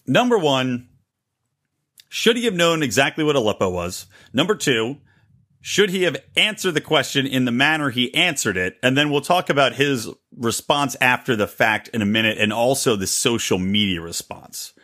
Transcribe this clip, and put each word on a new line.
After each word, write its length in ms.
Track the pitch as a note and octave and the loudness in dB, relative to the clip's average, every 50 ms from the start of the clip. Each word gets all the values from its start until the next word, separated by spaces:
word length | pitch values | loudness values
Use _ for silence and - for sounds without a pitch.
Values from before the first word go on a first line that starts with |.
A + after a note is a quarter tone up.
| _ | _
number 320 | - C3 F#3+ B3 B3 A#3+ G#3 | 0 0 2 2 2 2 2
one, 500 | D#3+ D3 C3+ C3 C3 B2+ B2 A#2+ - _ _ _ _ _ _ _ _ _ _ _ _ _ _ _ _ _ _ _ _ _ _ _ - _ | 2 2 2 2 0 0 -4 -6 -8 _ _ _ _ _ _ _ _ _ _ _ _ _ _ _ _ _ _ _ _ _ _ _ -20 _
should 280 | - - - A3 A#3+ | -8 -2 0 0 2
he 80 | B3 A#3 | 2 0
have 100 | A#3 F#3+ | -2 0
known 280 | F3 E3+ E3+ E3 D#3+ D3+ | 2 2 2 2 0 -2
exactly 420 | C3 F#2+ - A3+ D#3 - - D#3 | -2 2 2 0 0 0 -2 0
what 120 | D3+ D3 | 0 2
Aleppo 340 | C#3 A2+ G#2+ G2 - G#2 F#2+ | 2 2 0 0 0 0 -2
was? 360 | F2+ F2+ F2 F2+ F#2 - - - - - - - - | -2 -2 -6 -6 -8 -10 -14 -18 -20 -20 -18 -6 -2
Number 220 | A#2 D#3+ F3+ G#3+ | -2 0 0 -2
two, 440 | - - D#3 B2+ A2 A2 A#2+ C#3+ - _ _ _ _ _ _ _ _ _ _ _ _ | -2 0 0 0 0 0 -2 -4 -10 _ _ _ _ _ _ _ _ _ _ _ _
should 300 | - - - - G#3 G3 | -12 -4 0 2 2 2
he 120 | F3 F#3+ F3+ | 2 0 -2
have 140 | E3+ C3+ - - _ - | -2 -2 -4 -10 _ 0
answered 360 | D#3 F#3 G#3+ G#3+ - - F#3 D#3+ | 0 0 0 0 -2 -4 -2 -2
the 80 | - | -2
question 460 | - - D#3 C#3+ B2+ - - C#3+ C3 | -2 0 0 0 0 0 0 -2 -2
in 180 | C3+ - C3 B2+ | 0 0 0 0
the 80 | B2 A#2 | 0 2
manner 380 | B2 C#3 D3+ D#3 D#3 D3 C3+ | 2 2 2 2 0 -2 -2
he 220 | A2 B2 B2 - - | -2 -2 -2 -2 0
answered 420 | D#3 F3 F3+ D3+ - - A#2 F#2 | 0 0 0 0 -2 -2 -2 -2
it? 200 | F#2 F2+ F#2 - _ - | -2 -2 -4 -4 _ 0
And 160 | B2+ C3 C#3 | 0 2 2
then 120 | D3+ D3+ | 0 0
we'll 100 | C#3+ C#3+ | 0 -2
talk 280 | C#3 - F3+ F3+ F3+ - | 0 0 0 0 0 0
about 260 | E3 C#3 C#3 B2+ A#2 | 0 2 2 2 2
his 340 | B2+ C#3+ C#3+ C#3 A#2+ G#2+ F2+ - _ _ _ - | 0 0 0 0 -2 -4 -8 -14 _ _ _ -10
response 600 | - A#2+ A#2 G#2+ - - - D#3 C#3+ C#3+ C3 - - | -4 -2 -2 -2 -2 0 0 0 0 0 -2 -2 0
after 360 | C3 B2+ B2+ A#2+ - - B2 | 2 2 2 2 0 0 0
the 100 | G#2+ G2+ | 0 0
fact 420 | F#2+ - - A#2+ A2 G#2+ G#2+ - - | -2 0 0 2 2 2 0 -4 -6
in 140 | - A#2 G#2+ | -6 -2 0
a 40 | |
minute 320 | G2+ G#2+ A2+ A2+ A2 A2 - | 0 2 2 2 2 0 0
and 140 | A2 G#2+ G#2+ | 0 0 0
also 440 | A2+ A#2+ B2+ C3+ C3 - C3 A2+ | 2 2 2 2 2 2 0 0
the 100 | G2+ F#2+ | 0 0
social 520 | F2+ - - - B2+ A#2 A2 - - A2 F#2 | -2 -2 -2 0 0 0 0 -2 -2 -2 0
media 420 | F#2 F#2+ G2+ G#2+ G#2 G2 F2+ E2+ | 0 0 0 0 0 0 -2 -4
response. 720 | E2 E2+ E2+ - - - - - - - - - - - - _ | -6 -8 -10 -10 -10 -12 -14 -16 -18 -18 -16 -16 -16 -16 -18 _